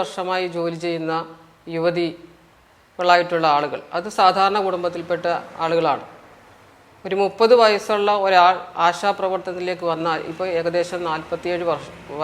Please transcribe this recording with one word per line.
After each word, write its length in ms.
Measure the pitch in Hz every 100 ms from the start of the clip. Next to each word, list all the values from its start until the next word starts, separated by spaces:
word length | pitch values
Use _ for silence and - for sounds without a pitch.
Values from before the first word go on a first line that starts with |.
വർഷമായി 460 | 175 - 180 185 180 170
ജോലി 220 | 170 165
ചെയ്യുന്ന 300 | 170 165 160 160 165 - - _ - 165
യുവതികളായിട്ടുള്ള 1700 | 170 170 170 - - - _ _ _ _ _ - 180 175 175 170 160 147
ആളുകൾ, 260 | 147 127 - 170
അത് 100 | 196 208
സാധാരണ 400 | 190 185 196 208 190
കുടുംബത്തിൽപ്പെട്ട 600 | 180 175 175 170 170 175 165 - - 165
ആളുകളാണ്. 380 | 170 156 131 - - - - - - - _ _ _ 190
ഒരു 100 | 190
മുപ്പത് 320 | 196 190 226 240
വയസ്സുള്ള 500 | 220 202 - 214 202 208 196
ഒരാൾ 300 | 185 175 180 - - 170
ആശാപ്രവർത്തനത്തിലേക്ക് 960 | 175 202 202 190 185 185 180 180 175 170
വന്നാൽ 280 | 160 170 160 -
ഇപ്പോൾ 160 | 165 185 165
ഏകദേശം 440 | 170 175 170 175 175
നാൽപത്തിയേഴ് 540 | 160 160 170 175 175 175
വർഷ-, 240 | 147 - - - 143